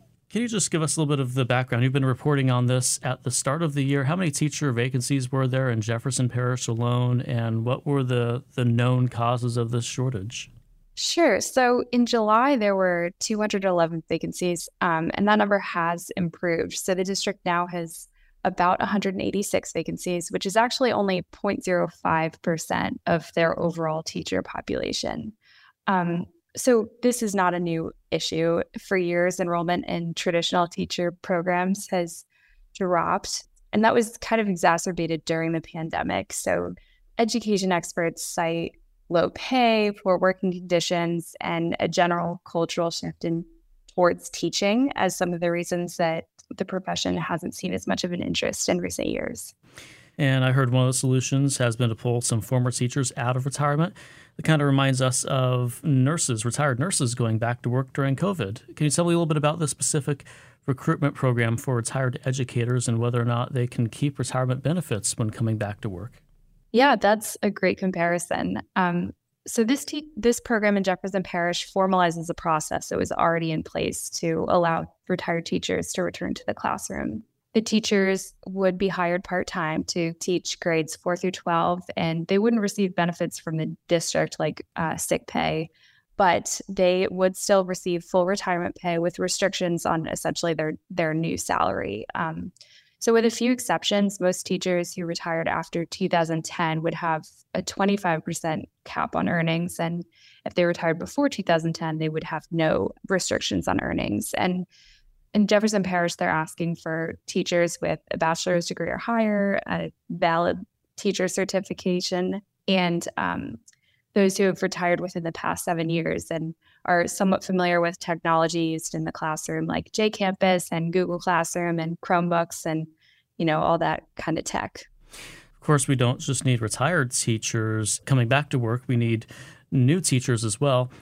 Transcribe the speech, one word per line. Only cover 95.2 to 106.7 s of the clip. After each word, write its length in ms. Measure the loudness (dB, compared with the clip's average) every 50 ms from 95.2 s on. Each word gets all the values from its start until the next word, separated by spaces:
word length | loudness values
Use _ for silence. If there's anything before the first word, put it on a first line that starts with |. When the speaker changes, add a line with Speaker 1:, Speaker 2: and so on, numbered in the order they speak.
| -4 -4 -2 -2 -2
Speaker 2:
after 380 | -2 -2 -2 -4 -4 -4 -4 -4
two 240 | -4 -4 -4 -2 0
thousand 360 | 2 2 2 2 0 -4 -4
ten 380 | -6 -2 0 0 0 0 0
would 120 | -2 -2 -4
have 300 | -2 -2 -2 -2 -2 -4 -10 _ _ _ _ -6
a 80 | -6
twenty-five 640 | -6 -4 -2 0 2 2 2 2 2 0 0 0 -2
percent 440 | -6 -6 -4 -4 -4 -4 -4 -6 -10 _ _ -16
cap 300 | -8 -4 -4 -4 -2 0
on 140 | 0 0 0
earnings. 500 | 0 0 0 0 0 0 -2 -4 -4 -4
And 260 | -4 -4 -4 -6 -8 _ _ _ _ -20 -20 _ -10
if 100 | -4 0
they 100 | 2 2
retired 340 | 2 2 0 0 0 0 0
before 300 | -4 -6 -2 0 0 0
two 160 | 0 -2 0
thousand 300 | 2 2 2 2 0 -2
ten, 240 | -2 -4 -4 -2 -2
they 100 | -2 -2
would 160 | -2 -4 -6
have 200 | -6 -8 -8 -8 -4
no 400 | 0 2 2 2 2 2 0 -2 -6 _ -4 -2
restrictions 600 | -2 -2 0 0 -2 -2 -2 -2 -2 -2 0 0
on 120 | 0 0
earnings. 520 | 0 -2 -2 -2 -2 -2 -2 -2 -4 -4 -2
And 320 | 0 0 0 0 -2 -6 -8 _ _ -20 -20 -20 _ _ _ _ _ _ _
in 140 | 2 2 4
Jefferson 380 | 6 4 4 4 4 2 2 0
Parish, 320 | 2 0 0 0 0 0
they're 120 | 0 0 2
asking 460 | 2 0 0 -4 -6 -6 -4 -4